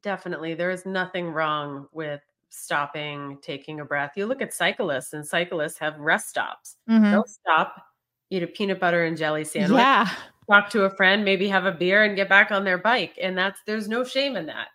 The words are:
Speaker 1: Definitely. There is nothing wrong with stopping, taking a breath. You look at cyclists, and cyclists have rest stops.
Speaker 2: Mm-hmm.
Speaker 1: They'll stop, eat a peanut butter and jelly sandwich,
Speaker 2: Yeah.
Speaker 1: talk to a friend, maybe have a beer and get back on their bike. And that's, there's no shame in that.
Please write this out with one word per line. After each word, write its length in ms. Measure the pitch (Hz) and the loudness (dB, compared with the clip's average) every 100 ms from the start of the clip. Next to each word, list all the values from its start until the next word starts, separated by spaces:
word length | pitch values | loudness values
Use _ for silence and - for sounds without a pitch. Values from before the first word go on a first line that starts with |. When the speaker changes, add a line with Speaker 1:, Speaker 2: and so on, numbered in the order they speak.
Speaker 1:
Definitely. 540 | 208 190 180 160 160 | -8 -6 -6 -6 -6
There 160 | 160 175 | -4 -4
is 140 | 180 | -4
nothing 460 | 185 190 175 180 175 | -4 -4 -4 -4 -4
wrong 560 | 156 156 151 143 139 139 | -2 -2 -2 -4 -8 -12
with 280 | 156 156 143 _ _ _ | -10 -8 -10 _ _ _
stopping, 880 | - - 160 147 156 151 147 143 139 | -20 -4 -4 -2 -6 -8 -8 -10 -12
taking 400 | - 139 139 151 | -12 -12 -10 -12
a 40 | |
breath. 280 | 147 143 143 196 | -4 -4 -4 -4
You 100 | 202 | -6
look 160 | 269 | -6
at 100 | 214 | -8
cyclists, 600 | - 175 208 196 135 127 | -2 -2 0 -2 -4 -6
and 140 | 151 147 | -10 -6
cyclists 520 | 175 175 175 151 - | -4 -2 -4 -6 -4
have 200 | 156 151 | -6 -4
rest 300 | 147 190 - | 0 0 -2
stops. 480 | - 104 - - - - | -6 -6 -8 -18 -12 2
Speaker 2:
Mm-hmm. 220 | 226 208 | 4 6
Speaker 1:
They'll 160 | 208 233 | 4 0
stop, 600 | - - 160 190 - - _ _ _ _ | -4 0 2 2 -6 -20 _ _ _ _
eat 120 | 190 | -4
a 40 | 170 | -4
peanut 340 | - 202 190 | -4 -4 0
butter 240 | 180 175 | 2 2
and 120 | 165 160 | 0 0
jelly 280 | 156 156 | -2 -2
sandwich, 340 | 156 - 190 240 | -4 -2 2 6
Speaker 2:
Yeah. 320 | 254 254 202 - - _ - | 6 4 2 -4 -12 _ 4
Speaker 1:
talk 200 | 202 202 | 4 6
to 140 | 226 | 2
a 100 | 196 196 | 2 4
friend, 280 | 185 202 | 4 4
maybe 240 | 208 196 202 | 4 2 2
have 160 | 196 | 2
a 80 | 185 | 2
beer 320 | 170 180 202 | 0 2 4
and 120 | 214 196 | 4 2
get 120 | 196 | 4
back 220 | 196 208 | 6 6
on 140 | 202 | 2
their 140 | 196 180 | 0 0
bike. 400 | 214 240 165 - | 2 0 0 -4
And 160 | 190 185 | -4 -2
that's, 240 | 190 190 - | -2 -4 -6
there's 220 | 214 208 | -6 -4
no 160 | 233 | -4
shame 320 | 247 262 277 226 | -2 -2 -2 -4
in 100 | 156 | -8
that. 220 | 110 113 | -10 -12